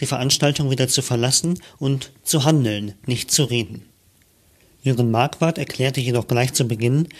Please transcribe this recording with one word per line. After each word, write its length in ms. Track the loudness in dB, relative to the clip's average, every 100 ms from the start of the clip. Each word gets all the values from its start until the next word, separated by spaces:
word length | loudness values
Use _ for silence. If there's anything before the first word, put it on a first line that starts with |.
die 60 | -4
Veranstaltung 640 | -2 0 2 2 2 0
wieder 180 | 0 0
zu 120 | 0
verlassen 600 | 0 0 2 0 0 -4 -8 -4
und 320 | -2 -2 -4 -10
zu 220 | -2 2
handeln, 480 | 4 4 2 -2 -6 -8 -4
nicht 240 | -4 0
zu 140 | 0
reden. 420 | 0 0 -2 -8 -20 _ _ _ _ _ _ _ _ _
Jürgen 280 | -2 2 2
Marquardt 460 | 2 0 0 0 0
erklärte 460 | -4 -4 -2 -2
jedoch 260 | -2 -2 0
gleich 240 | 0 0
zu 160 | 0 -2
Beginn, 400 | 0 0 2 -2